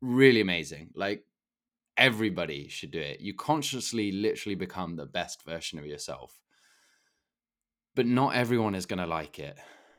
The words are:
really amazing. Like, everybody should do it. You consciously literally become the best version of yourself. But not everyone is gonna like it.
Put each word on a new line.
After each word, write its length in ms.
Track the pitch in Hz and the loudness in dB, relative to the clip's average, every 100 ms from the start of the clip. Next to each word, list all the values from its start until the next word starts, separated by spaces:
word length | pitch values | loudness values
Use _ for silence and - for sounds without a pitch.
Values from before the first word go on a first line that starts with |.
really 400 | 131 123 135 117 | 0 8 10 10
amazing. 480 | 95 87 76 73 82 - | 6 2 -2 -10 -14 -6
Like, 300 | 98 104 - _ _ _ _ _ _ - | -4 -4 -10 _ _ _ _ _ _ 4
everybody 760 | 131 107 110 87 82 71 71 | 4 4 0 0 -4 -6 -10
should 200 | - 80 | -14 -10
do 120 | 82 | -8
it. 200 | 73 71 | -8 -8
You 140 | 98 - | -10 -8
consciously 760 | - 156 139 131 - 117 104 | -2 0 -2 -6 -4 -2 -2
literally 440 | 95 110 107 - 95 | 0 -2 -2 -4 -6
become 400 | 95 - 87 82 | -6 -8 -8 -8
the 100 | 71 | -8
best 400 | 90 85 - - | -6 -6 -8 -10
version 320 | 82 - 78 | -10 -10 -10
of 80 | 73 | -12
yourself. 560 | 73 - 65 65 - _ _ _ _ _ _ _ _ _ _ _ _ _ _ _ | -12 -10 -12 -16 -20 _ _ _ _ _ _ _ _ _ _ _ _ _ _ _
But 140 | - 120 | 0 2
not 260 | 123 135 | 4 4
everyone 400 | 127 120 120 110 | 2 2 2 2
is 140 | 95 92 | -2 -4
gonna 180 | 95 85 | -4 -2
like 320 | 82 76 - | -4 -6 -12
it. 220 | 71 - - - _ | -14 -14 -20 -20 _